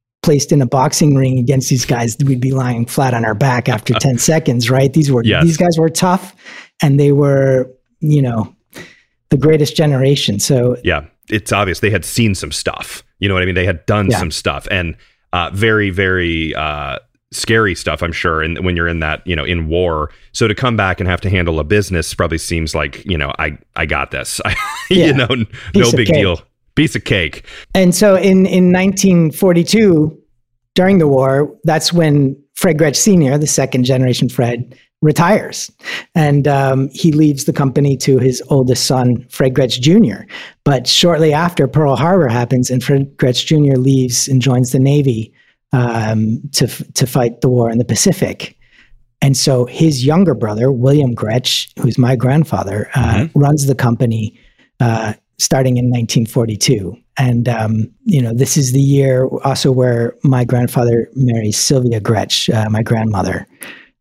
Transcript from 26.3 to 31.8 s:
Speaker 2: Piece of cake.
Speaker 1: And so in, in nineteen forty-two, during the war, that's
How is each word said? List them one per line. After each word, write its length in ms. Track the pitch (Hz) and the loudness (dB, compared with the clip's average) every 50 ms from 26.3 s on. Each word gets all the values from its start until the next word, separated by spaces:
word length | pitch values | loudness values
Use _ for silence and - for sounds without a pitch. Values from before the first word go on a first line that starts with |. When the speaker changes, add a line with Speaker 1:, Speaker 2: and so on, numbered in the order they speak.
| 85 - - _ _ _ _ _ _ | -2 -4 -6 _ _ _ _ _ _
Speaker 2:
Piece 220 | - 156 151 - | 0 0 0 -2
of 80 | 107 - | -4 -4
cake. 400 | - 120 98 85 71 - - - - - - - - - | -2 -2 -2 -2 -2 -6 -10 -18 -20 -20 -20 -12 -4 0
Speaker 1:
And 220 | 196 190 180 175 | 2 2 2 2
so 220 | - 214 208 190 | 4 4 4 4
in, 300 | 185 190 196 190 190 185 | 4 4 4 4 4 4
in 260 | 180 185 185 185 180 180 | 2 2 2 4 4 4
nineteen 580 | 185 185 196 190 - - 196 180 170 165 156 | 2 2 0 0 2 2 4 4 4 2 0
forty-two, 880 | - - 202 185 175 170 170 - - 226 220 202 175 151 151 156 - - _ _ _ _ _ _ _ _ _ _ _ | 0 0 2 2 4 2 2 2 2 4 4 4 4 4 2 0 -2 -8 _ _ _ _ _ _ _ _ _ _ _
during 240 | - 180 190 196 185 | 0 2 4 4 4
the 80 | 160 | 4
war, 480 | 143 139 131 131 135 135 139 147 147 - - - | 4 4 2 2 2 2 0 0 -2 -4 -4 -2
that's 300 | 160 156 160 | 0 0 0